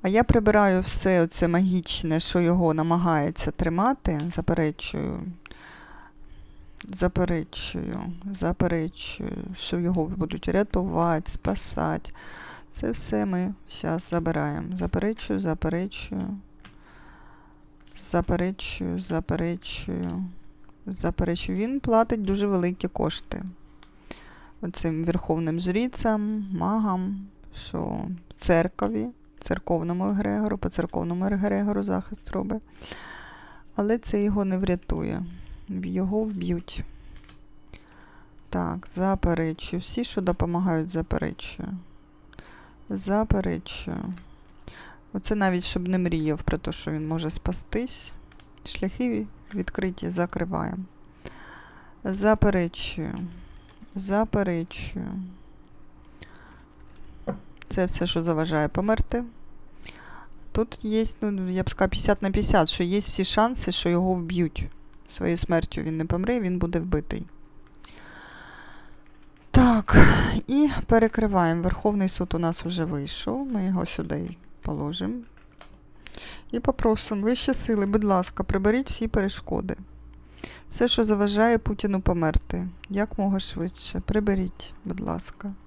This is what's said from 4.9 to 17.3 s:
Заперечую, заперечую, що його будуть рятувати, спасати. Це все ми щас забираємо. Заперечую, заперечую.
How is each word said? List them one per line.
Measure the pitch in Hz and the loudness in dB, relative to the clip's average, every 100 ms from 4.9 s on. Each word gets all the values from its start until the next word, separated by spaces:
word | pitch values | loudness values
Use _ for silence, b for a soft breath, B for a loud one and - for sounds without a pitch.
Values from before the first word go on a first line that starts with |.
| - - - 185 175 - B B B B B B B b b b b b b | -4 -4 -4 -8 -10 -16 B B B B B B B b b b b b b
Заперечую, | - 190 180 - 180 170 160 - - - - - - 175 190 | -14 0 0 2 2 0 -2 -8 -6 -6 -4 -6 -6 -8 -8
заперечую, | 196 170 180 180 165 160 - - - - - - 180 | -4 -2 2 2 2 -2 -6 -10 -8 -8 -8 -10 -10
що | - 175 | -4 -2
його | 170 180 160 | 0 0 0
будуть | 190 156 160 - | -2 -4 -2 0
рятувати, | 180 208 190 185 165 170 160 - | 2 2 0 0 2 2 2 -2
спасати. | - - 196 - - 160 160 - B B B B B B | -4 -2 -4 -4 -4 -2 -2 -6 B B B B B B
Це | - - | -6 -4
все | 233 - 214 208 | -4 -4 -2 0
ми | 180 185 202 - | 0 -2 -6 -14
щас | - 160 165 - | -8 -4 -4 -2
забираємо. | 170 165 160 147 147 170 185 | -2 0 0 -2 -4 -6 -4
Заперечую, | 175 180 202 220 - 196 | -2 0 -2 -4 -4 -2
заперечую. | 185 160 - 165 190 - - 196 185 202 - - B B B B B B B | 0 -2 -2 -2 -4 -8 -8 -6 -6 -8 -12 -20 B B B B B B B